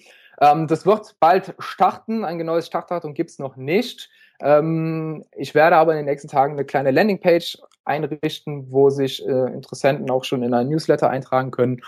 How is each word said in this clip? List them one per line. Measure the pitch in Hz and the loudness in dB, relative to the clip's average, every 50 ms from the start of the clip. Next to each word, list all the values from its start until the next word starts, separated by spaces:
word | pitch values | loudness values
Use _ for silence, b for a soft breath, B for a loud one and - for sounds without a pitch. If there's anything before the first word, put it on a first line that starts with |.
| b b b b b b b - | b b b b b b b 2
Ähm, | 139 147 147 160 160 147 | 4 4 4 4 2 -2
das | 160 156 - | -2 0 2
wird | 170 214 208 - - _ _ | 2 0 0 -2 -8 _ _
bald | - 160 180 190 185 - - - | 4 4 4 2 0 -4 -10 -14
starten. | - - - - 180 196 208 - - - 226 226 208 | -14 -14 -2 0 0 0 0 -2 -8 -8 -6 -6 -4
Ein | 160 175 170 | -6 -6 -6
neues | 165 165 165 170 165 - | -4 -2 -2 -2 -2 -4
Startdatum | - 175 - - 180 175 - 151 143 | -6 -8 -6 -6 -6 -6 -6 -6 -6
gibt's | - 165 - - - | -6 -6 -6 -8 -10
noch | 143 131 - | -12 -12 -10
nicht. | 131 131 139 165 214 247 240 - - - b b b b b b b | -10 -6 -2 -2 -2 -2 -2 -8 -16 -20 b b b b b b b
Ähm, | - 139 147 151 160 160 165 160 160 160 160 160 160 160 156 147 - - _ | 2 4 4 4 4 2 -2 -2 -2 -4 -4 -6 -6 -8 -10 -12 -14 -18 _
ich | - 135 135 - | -12 -12 -2 2
werde | 147 151 170 180 | 4 4 6 6
aber | 160 160 165 160 | 6 6 4 2
in | 151 | 0
den | 147 | -2
nächsten | 139 135 131 - 147 | -4 -4 -6 -8 -4
Tagen | 151 139 135 147 151 | 0 0 0 0 -2
eine | 143 139 | -4 -6
kleine | 143 - 143 135 135 131 | -4 -2 0 0 2 2
Landingpage | 151 196 220 190 180 - 180 170 170 - - - - - _ _ _ _ | 4 2 2 0 0 2 2 2 2 0 -4 -10 -14 -18 _ _ _ _
einrichten, | - 139 151 156 139 156 147 - 156 - - - 151 147 143 135 131 | -6 -4 -4 -4 -6 -6 -6 -6 -6 -6 -8 -10 -10 -10 -10 -10 -2
wo | 127 135 139 139 | 2 4 4 4
sich, | 139 139 135 131 - - - | 4 2 0 -2 -4 -6 -6
äh, | - 135 127 131 123 - | -2 -2 0 -2 -2 -4
Interessenten | 135 131 - - - - 135 143 143 135 131 | -8 -12 -14 -8 -2 0 0 0 0 -2 -2
auch | 127 131 127 | -2 -2 -2
schon | - 143 131 120 | -2 -4 -4 -2
in | 120 123 | 0 0
einen | 120 120 139 | 0 0 0
Newsletter | 156 160 156 - 151 147 - 120 | -2 -2 0 0 0 2 0 0
eintragen | 117 131 135 - 131 131 131 131 | -2 -4 -4 -2 -2 -2 -2 -2
können | - - 123 127 127 127 B | -2 -2 0 0 -2 -4 B